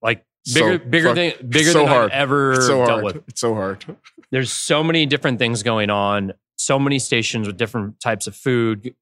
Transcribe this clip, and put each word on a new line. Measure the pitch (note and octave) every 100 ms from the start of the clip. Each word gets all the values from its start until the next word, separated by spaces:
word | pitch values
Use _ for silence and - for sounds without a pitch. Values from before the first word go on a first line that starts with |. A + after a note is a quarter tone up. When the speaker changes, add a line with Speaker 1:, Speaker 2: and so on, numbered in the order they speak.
Speaker 1:
Like, | A2+ A2+ _ _ -
Speaker 2:
So | A#2+
Speaker 1:
bigger, | A2+ F3+ B2+
bigger | D#3+ E3
Speaker 2:
fuck-, | E3+
Speaker 1:
than, | E3+
Speaker 2:
it's | C3
Speaker 1:
bigger | B2+ B2+ D#3
Speaker 2:
so | E3
Speaker 1:
than | D3
Speaker 2:
hard. | C3+ A2
Speaker 1:
I've | C3+
ever | C#3 C#3+ C#3
Speaker 2:
It's | C3 B2+
so | C3+
Speaker 1:
dealt | B2
Speaker 2:
hard. | A2+
Speaker 1:
with. | G#2 F#2 -
Speaker 2:
It's | -
so | A#2+
hard. | A2 F#2+ F#2+ - F3+ - - _
Speaker 1:
There's | C3 B2+
so | - - D3+
many | D#3+ E3 D3+
different | C#3 D3 A#2+
things | A#2+ A#2
going | A2 A2+ G#2
on, | G#2 G2+ G2+ G2 - _ -
so | - C3+
many | C#3 C#3
stations | - B2 A2 A#2+ G#2
with | F#2
different | A2+ A#2+ G#2 G#2+
types | - G#2+ -
of | -
food | - B2 A2+ G#2+ A#2 -